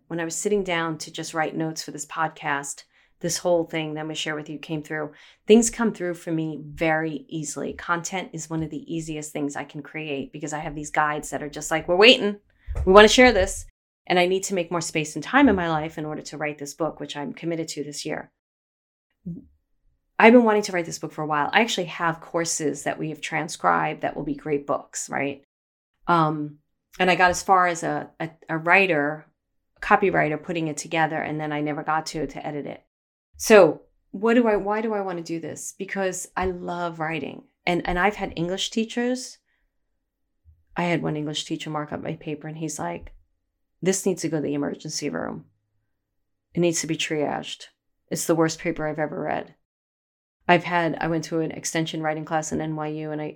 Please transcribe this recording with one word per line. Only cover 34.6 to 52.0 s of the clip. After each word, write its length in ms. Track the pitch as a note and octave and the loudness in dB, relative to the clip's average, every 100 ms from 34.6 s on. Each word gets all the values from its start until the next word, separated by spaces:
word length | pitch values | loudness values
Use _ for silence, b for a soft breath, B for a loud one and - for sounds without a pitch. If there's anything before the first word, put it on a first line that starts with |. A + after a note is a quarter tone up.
| G3 G#3+ | 0 -2
do 120 | A3+ | -2
I 80 | G#3 | -2
wanna 220 | G3 F3 | -4 -6
do 160 | E3 E3 | -6 -8
this? 340 | D#3 D#3 - - | -8 -10 -12 -10
Because 500 | F#3+ G3 F#3+ F3+ - - | -8 -2 -2 -4 -8 -4
I 80 | F#3 | -4
love 540 | F3+ F3+ F3 F3 D#3+ | -4 -6 -4 -6 -4
writing. 440 | D#3 D#3+ - - - _ - | -6 -4 -8 -12 -18 _ -2
And, 220 | F3 - | 0 0
and 120 | F3+ | 2
I've 160 | F#3+ G#3 | 2 0
had 180 | G3 - | -6 -4
English 340 | F3 F#3+ - | -4 -4 -4
teachers. 680 | A3+ A3+ - A#3+ B3+ - - _ _ _ _ _ _ _ _ _ _ _ _ _ - | -2 -2 -2 -2 -2 -6 -16 _ _ _ _ _ _ _ _ _ _ _ _ _ -4
I 60 | |
had 180 | F3 E3 | 0 0
one 160 | D#3+ D3+ | -2 -4
English 280 | D3+ D3+ - | -4 -6 -6
teacher 240 | D#3+ - | -6 -6
mark 220 | D#3 D3 | -6 -6
up 120 | - | -8
my 100 | - D#3+ | -8 -8
paper 320 | - D3+ D#3 | -8 -10 -10
and 100 | D#3+ | -8
he's 200 | D#3 D#3 | -8 -6
like, 360 | E3+ E3+ - - _ _ _ _ _ _ | -8 -8 -14 -20 _ _ _ _ _ _
"This 240 | E3 F#3+ G3 | -2 0 0
needs 160 | F3 | -2
to 80 | D#3+ | -2
go 80 | D#3 | -2
to 60 | |
the 100 | C#3+ | -2
emergency 560 | C#3+ D3 C#3 D#3 - D3 | -2 -2 -6 -8 -6 -6
room. 360 | - - - - _ _ _ _ _ _ _ _ _ _ | -4 -6 -8 -14 _ _ _ _ _ _ _ _ _ _
It 60 | - | 0
needs 220 | F3 D#3+ | 0 0
to 60 | D#3+ | -4
be 100 | D3+ | -4
triaged. 680 | - D#3 C#3 - - - - _ _ _ _ | -2 -2 -2 -4 -8 -14 -16 _ _ _ _
It's 160 | E3 - | -6 0
the 100 | E3 | 2
worst 240 | D#3+ - | 2 0
paper 280 | F3 D#3 D#3 | -6 -4 -4
I've 120 | D#3 | -4
ever 220 | D3+ D#3+ | -4 -4
read." 340 | D3+ - - _ _ _ _ _ _ _ _ _ - | -4 -4 -6 _ _ _ _ _ _ _ _ _ 2
I've 160 | F3 | 2
had, 340 | E3+ F3 E3 D3 | 4 0 0 0
I 60 | D#3+ | -2
went 160 | E3 D#3+ | -2 -2
to 140 | E3 | -2
an 120 | D#3+ | -4
extension 520 | - - E3 D#3+ E3 | -4 -4 -2 -2 -2